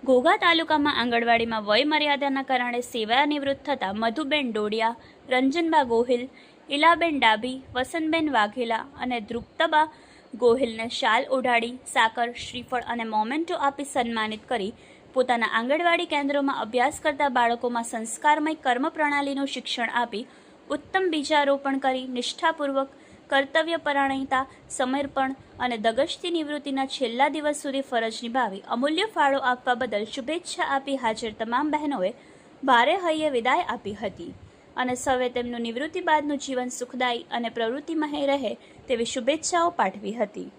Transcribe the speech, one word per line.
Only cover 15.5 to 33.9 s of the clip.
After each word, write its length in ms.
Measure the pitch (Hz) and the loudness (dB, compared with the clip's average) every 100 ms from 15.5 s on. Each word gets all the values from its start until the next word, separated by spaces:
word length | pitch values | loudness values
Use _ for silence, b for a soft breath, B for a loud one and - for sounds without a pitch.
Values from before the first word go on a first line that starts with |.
| 226 233 302 349 339 339 | 0 0 2 4 2 2
કેન્દ્રોમાં 560 | 294 277 285 277 - | 0 0 0 0 -2
અભ્યાસ 380 | 220 247 247 - | -2 0 0 0
કરતા 260 | 311 294 294 | -4 0 2
બાળકોમાં 540 | 247 233 233 247 240 | 4 2 2 -2 -4
સંસ્કારમય 680 | 233 233 226 - 302 302 311 | -4 -6 -8 0 2 4 2
કર્મ 360 | 311 269 240 294 | -2 0 0 0
પ્રણાલીનું 580 | 320 302 285 285 277 277 | 0 0 0 -2 -2 -4
શિક્ષણ 420 | 269 247 - 226 | -4 -8 -4 -2
આપી, 340 | 233 240 208 254 B B B - | -2 -2 -4 -10 B B B -6
ઉત્તમ 400 | 285 - 381 381 | -6 -2 0 0
બીજારોપણ 680 | 311 285 302 285 277 277 269 | 0 2 2 4 2 0 0
કરી, 300 | 269 262 254 | 0 0 -4
નિષ્ઠાપૂર્વક, 800 | 247 240 - 330 320 285 269 269 - B B B | -6 -6 -2 -2 0 -2 0 -2 -8 B B B
કર્તવ્યપરાયણતા, 1160 | 262 269 330 320 330 320 277 277 269 269 254 269 B B | 0 2 0 0 -2 0 2 2 0 0 0 -2 B B
સમર્પણ 680 | - 254 269 285 277 269 269 B B | -4 -2 0 -2 -2 -2 -4 B B
અને 180 | 247 233 | -4 0
દગશથી 540 | 220 226 320 - 359 | 0 2 -2 -2 -4
નિવૃત્તિના 540 | 339 294 294 285 269 269 | -2 -2 -6 -4 -4 -4
છેલ્લા 440 | - 247 233 285 | -2 -2 2 2
દિવસ 260 | 294 294 294 | 2 -2 -4
સુધી 260 | 294 269 | -4 -4
ફરજ 320 | 269 240 226 220 | -2 -2 -2 -4
નિભાવી 400 | 233 247 233 196 - | -4 -2 -2 -4 -6
અમૂલ્ય 360 | 233 277 320 440 403 | -2 0 0 -2 2
ફાળો 240 | 285 269 | 2 2
આપવા 340 | 254 247 262 | 0 -2 0
બદલ 320 | 247 247 208 214 - | -2 0 -2 -4 -8
શુભેચ્છા 480 | 247 330 359 - | -6 -6 -6 -4
આપી 320 | 320 277 277 269 | -2 -2 -2 -2
હાજર 360 | 240 220 233 | -2 -2 -6
તમામ 400 | 214 226 240 302 | -6 -2 0 0
બહેનોએ 420 | 302 302 262 185 240 B B B B | 0 -2 -2 -2 -4 B B B B
ભારે 320 | 262 240 247 370 | 4 6 6 4
હૈયે 340 | 349 311 311 | 2 0 0
વિદાય 320 | 254 233 302 | 0 2 0
આપી 320 | 349 233 202 | 0 -4 -6